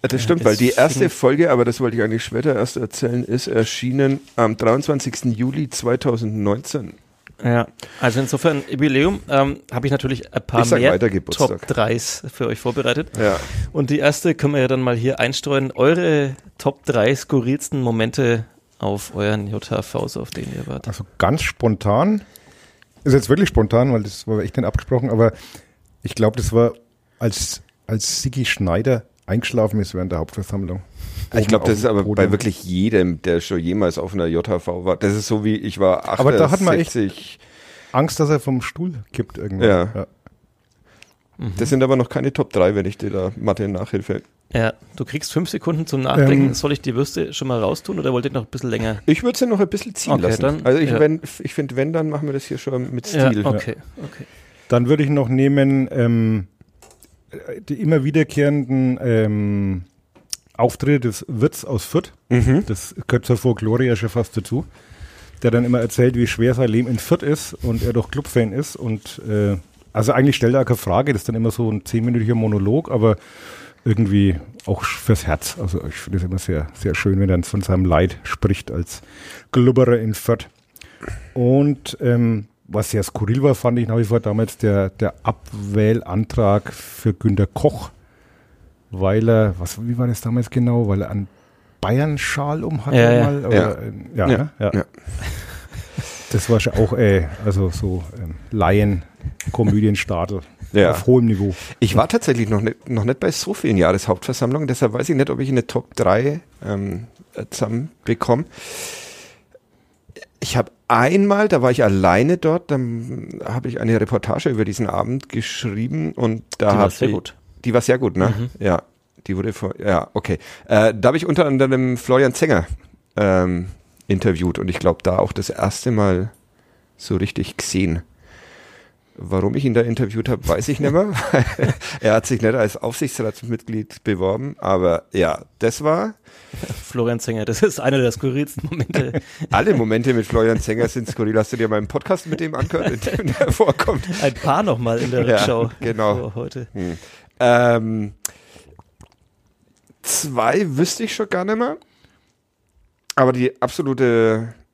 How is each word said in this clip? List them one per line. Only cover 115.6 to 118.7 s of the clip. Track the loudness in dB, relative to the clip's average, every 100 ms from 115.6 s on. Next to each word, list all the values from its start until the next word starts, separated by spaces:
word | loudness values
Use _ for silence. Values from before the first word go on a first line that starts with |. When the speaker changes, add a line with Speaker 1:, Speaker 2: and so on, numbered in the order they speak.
| -6 -4 -4 -4 -6
Speaker 1:
und | -2 -2 -2 -8 -2
da | 2
Speaker 2:
Die | 4
war |
Speaker 1:
hab | 2
Speaker 2:
sehr | 2 -2
Speaker 1:
ich |
Speaker 2:
gut. | -2 -6 -20 _ -8
Speaker 1:
Die | 0
war | 0
sehr | 2 2
gut, | 2 2
ne? | 0 0
Speaker 2:
Mhm. | -4 -4
Speaker 1:
Ja, | 0